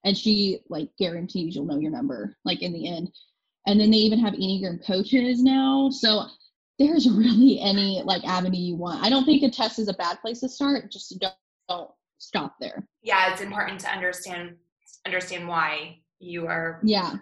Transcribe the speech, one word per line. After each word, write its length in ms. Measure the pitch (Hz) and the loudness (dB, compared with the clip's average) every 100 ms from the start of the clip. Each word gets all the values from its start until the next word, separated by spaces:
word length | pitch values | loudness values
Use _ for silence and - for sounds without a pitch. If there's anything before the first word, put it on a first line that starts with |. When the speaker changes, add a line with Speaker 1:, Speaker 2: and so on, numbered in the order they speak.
Speaker 1:
And 120 | 196 196 | -2 0
she, 440 | 220 208 202 - _ | 2 2 2 -2 _
like, 180 | 160 156 _ | -8 -8 _
guarantees 560 | 180 170 180 190 165 | -4 -4 -6 -4 -4
you'll 120 | 170 156 | -6 -4
know 120 | 147 | -4
your 120 | 156 | -4
number, 480 | 123 135 120 104 - - | -4 -6 -6 -10 -8 -6
like, 160 | 180 | -4
in 100 | 175 | -4
the 160 | 170 175 | -6 -8
end. 220 | 170 175 - _ _ _ _ - | -8 -10 -12 _ _ _ _ 2
And 120 | 202 | 4
then 120 | 214 | 6
they 80 | 220 | 6
even 220 | 214 220 | 4 4
have 120 | 214 | 0
Enneagram 480 | 196 190 190 190 170 - | 0 -2 -2 -4 -8 -2
coaches 560 | 190 185 262 247 247 | -2 2 2 2 2
now. 480 | 254 262 269 269 269 | 4 4 2 2 2
So 360 | - 220 214 - - _ _ _ _ | 0 0 0 -2 -14 _ _ _ _
there's 300 | 285 330 240 | 2 6 4
really 500 | 202 240 220 262 202 | 6 6 8 8 6
any, 420 | 202 202 196 190 | 2 0 0 -2
like, 180 | - 180 | -2 -2
avenue 340 | - 185 180 180 | 0 -2 0 -2
you 160 | 180 165 | -2 -4
want. 260 | 175 165 | -6 -2
I 60 | 208 | 2
don't 160 | 269 | 2
think 180 | 262 285 | 6 4
a 80 | 269 | 4
test 280 | - 226 - | 0 -4 -2
is 100 | 208 | -6
a 60 | |
bad 260 | 185 170 180 | -4 -6 -6
place 200 | 226 240 | -8 -8
to 80 | 262 | -8
start. 440 | - 277 269 202 | -2 0 0 -4
Just 260 | 190 - 185 | -16 -16 -8
don't, 140 | 190 - _ _ - | -8 -8 _ _ -8
don't 220 | 180 151 _ _ _ | -8 -8 _ _ _
stop 360 | - 196 143 _ | -8 -6 -6 _
there. 260 | 123 - - _ | -12 -12 -16 _
Speaker 2:
Yeah, 300 | 220 196 185 | -2 2 2
it's 80 | 185 | -2
important 400 | 196 202 180 196 | -8 -6 -6 -8
to 80 | 196 | -8
understand, 680 | 190 180 180 190 175 175 170 _ _ _ - 190 | -6 -6 -6 -12 -12 -12 -18 _ _ _ -14 -6
understand 420 | 185 180 180 175 | -6 -6 -10 -6
why 520 | 170 151 151 165 - _ _ | -2 -2 -4 -10 -18 _ _
you 260 | 180 170 165 | -12 -8 -6
are 340 | 165 165 165 | -4 -6 -2
Speaker 1:
Yeah. 300 | 214 202 175 - | 0 0 -2 -8